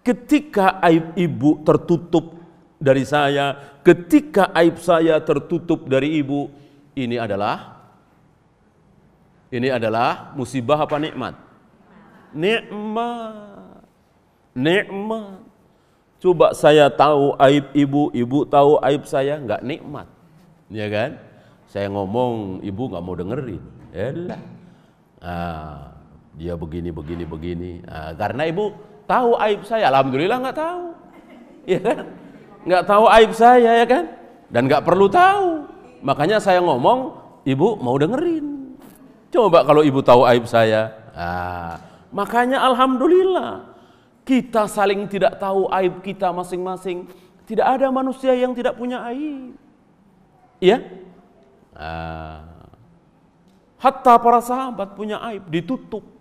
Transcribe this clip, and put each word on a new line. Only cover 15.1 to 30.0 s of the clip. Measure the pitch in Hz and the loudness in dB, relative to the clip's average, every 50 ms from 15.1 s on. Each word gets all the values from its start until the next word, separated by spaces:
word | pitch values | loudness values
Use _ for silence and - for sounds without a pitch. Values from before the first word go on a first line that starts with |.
| 226 226 214 202 - 185 - - _ _ _ _ _ _ _ _ _ _ _ _ _ | -8 -8 -10 -14 -18 -20 -20 -20 _ _ _ _ _ _ _ _ _ _ _ _ _
Coba | _ - 185 180 156 160 - - | _ 0 0 4 4 4 2 2
saya | - - 151 151 151 147 139 | 4 4 6 6 8 6 4
tahu | 143 - 170 151 151 143 139 143 - | 4 2 2 4 4 2 2 0 2
aib | - 139 135 143 147 139 - - | 4 4 6 6 4 0 -2 0
ibu, | 147 143 139 139 147 147 147 - | 0 0 0 0 -2 -2 -2 -2
ibu | 120 120 120 127 147 131 - | -4 -4 -2 0 -2 -2 2
tahu | - 143 139 143 151 - - 131 | 2 4 6 6 4 4 2 0
aib | 143 143 139 | -2 -2 -4
saya, | - - 139 135 139 147 | -6 -4 -4 -4 -4 -6
nggak | 156 143 110 104 - | -6 -6 -6 -8 -6
nikmat. | - 120 151 - - - 151 120 85 - _ _ _ _ _ _ _ _ _ _ _ _ | -6 -10 -10 -10 -12 -16 -16 -16 -18 -20 _ _ _ _ _ _ _ _ _ _ _ _
Ya | 95 107 104 104 | -10 -8 -8 -4
kan? | 104 104 113 147 165 - - - _ - _ - _ _ _ _ | -2 -4 -4 -4 -6 -14 -20 -20 _ -20 _ -20 _ _ _ _
Saya | _ 98 101 98 | _ -8 -6 -4
ngomong, | 98 101 101 92 104 120 127 123 117 113 104 95 92 87 - | -4 -6 -6 -4 -2 -2 -2 -2 -2 -6 -8 -10 -10 -10 -10
ibu | 101 98 95 127 127 | -10 -8 -8 -10 -8
nggak | 95 87 87 | -8 -10 -10
mau | 90 | -10
dengerin. | 92 85 87 92 117 143 139 120 95 - - - - - - - | -10 -10 -8 -8 -8 -8 -10 -10 -12 -14 -16 -20 -20 -20 -20 -18
Yalah. | - 82 101 127 151 165 175 - 220 - - - - - - - - _ _ _ _ _ _ _ _ _ | -12 -10 -10 -8 -8 -10 -12 -12 -14 -14 -16 -20 -20 -20 -20 -20 -20 _ _ _ _ _ _ _ _ _
Ah, | - 87 87 85 85 85 80 78 78 78 73 71 69 64 - - - - - - _ _ | -14 -12 -10 -8 -8 -8 -8 -10 -12 -14 -16 -16 -18 -20 -20 -20 -20 -20 -20 -20 _ _
dia | _ 73 80 87 87 | _ -12 -10 -10 -8
begini, | 82 85 80 78 87 85 87 | -8 -10 -10 -10 -8 -8 -8
begini, | 82 85 78 76 87 85 85 78 | -10 -10 -12 -12 -10 -10 -10 -12
begini. | 85 78 80 87 87 85 90 90 85 87 87 | -12 -12 -10 -10 -8 -8 -10 -12 -14 -16 -18
Ah, | 76 76 78 78 80 82 | -16 -16 -14 -14 -14 -8
karena | 73 104 104 107 127 156 165 | -6 -6 -6 -4 -4 -4 -4
ibu | 160 185 214 208 202 - - - - - _ | -4 -4 -6 -8 -8 -12 -20 -20 -20 -20 _
tahu | - 180 226 254 233 233 | -2 0 0 2 2 0
aib | - - 214 208 196 - - | 2 0 -2 -2 -4 -6 -6
saya, | 233 226 202 143 | -4 0 2 2
alhamdulillah | 131 139 | 4 4